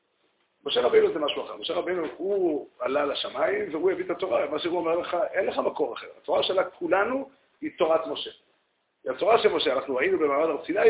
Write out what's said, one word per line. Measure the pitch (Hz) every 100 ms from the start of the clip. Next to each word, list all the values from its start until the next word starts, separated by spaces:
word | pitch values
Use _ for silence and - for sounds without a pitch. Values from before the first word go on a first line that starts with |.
| _ _ _ _ _ _ -
משה | 480
רבינו | - 220 208
זה | 160
משהו | 147 143 -
אחר. | -
משה | -
רבינו, | 175 170 185 160 -
הוא | 185 202 175 147 - -
עלה | 123 143 143
לשמיים | - 120 123 165 208 208
והוא | 156 180
הביא | 170 180
את |
התורה. | 170 190 - 147
מה | 151
שהוא | 170 175
אומר | 165 170
לך, | - 175 156
"אין | - 233
לך | -
מקור | - - 131
אחר." | 110 - -
התורה | - 180
של | - 190
כולנו | 180 - 170 190 220 269 - _ _ _
היא | 151 -
תורת | 156 160 -
משה. | 135 - - _ _ _ _ _ _
היא | -
התורה | 127 175 233
של | 214
משה. | 160 147
אנחנו | 131 143 127
ראינו | 170 180
במעמד | 147 139 160
הר | 139 -
סיני | 190 226